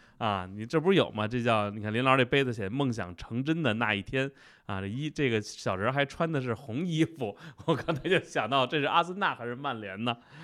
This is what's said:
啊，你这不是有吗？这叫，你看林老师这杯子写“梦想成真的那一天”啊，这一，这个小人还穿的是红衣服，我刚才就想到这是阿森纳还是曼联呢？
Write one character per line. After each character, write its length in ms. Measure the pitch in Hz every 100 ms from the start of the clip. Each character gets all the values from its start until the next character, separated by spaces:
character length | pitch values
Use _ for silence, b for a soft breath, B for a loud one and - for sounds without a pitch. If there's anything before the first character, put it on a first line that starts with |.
| b -
啊， 280 | 110 98 92
你 200 | 101 113
这 120 | 160
不 120 | 165
是 60 | 185
有 120 | 90
吗？ 160 | 104 107
这 160 | 123
叫， 280 | 117 110 104
你 100 | 107
看 100 | 107
林 140 | 110
老 80 | 131
师 60 | 131
这 60 | 123
杯 160 | 139
子 80 | 127
写 160 | 117 95
“梦 240 | 131 135
想 240 | 113 90 87
成 260 | - 117
真 200 | 139 165
的 100 | 139
那 200 | 107 113
一 80 | 101
天” 280 | 95 135 135 b b b -
啊， 120 | 98
这 40 | 98
一， 220 | 123 151
这 220 | 151 135
个 100 | 110
小 340 | 101 - 120
人 160 | 95 110
还 140 | 139
穿 260 | 139 - 165
的 80 | 147
是 140 | 127
红 340 | 113 - 117 180
衣 160 | 156
服， 320 | 156 - 110 B 165 -
我 100 | -
刚 200 | 147 -
才 120 | 139 165
就 140 | 185
想 300 | - 147 110
到 160 | 139 127
这 120 | 156
是 60 |
阿 180 | 139 170
森 160 | 170 185
纳 160 | 185
还 120 | 123 120
是 80 |
曼 260 | 123 143 113
联 240 | 101 98
呢？ 100 | 120 117 B 147